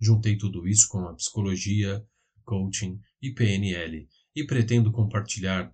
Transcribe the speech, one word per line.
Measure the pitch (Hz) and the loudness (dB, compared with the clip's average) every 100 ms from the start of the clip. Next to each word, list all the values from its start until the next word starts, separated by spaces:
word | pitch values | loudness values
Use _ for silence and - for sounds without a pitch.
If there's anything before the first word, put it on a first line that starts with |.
Juntei | 110 110 110 104 | 4 4 4 2
tudo | 101 92 87 | 0 -2 0
isso | 104 - | 2 2
com | 98 | 2
a | 87 | -6
psicologia, | 76 - 110 101 92 101 104 98 101 - _ _ _ | -6 -8 -2 -2 -2 0 0 0 -4 -10 _ _ _
coaching | - 101 95 - 92 95 - _ | -6 -4 -2 -4 -6 -8 -14 _
e | 135 | -8
P | 120 | 0
N | 110 98 98 | 2 2 0
L | 87 82 80 71 _ _ | -2 -6 -10 -14 _ _
e | 151 | -8
pretendo | 147 127 110 120 110 | -2 0 2 4 4
compartilhar | 110 104 104 98 - 95 95 90 | 4 0 0 -4 -4 -2 -2 -4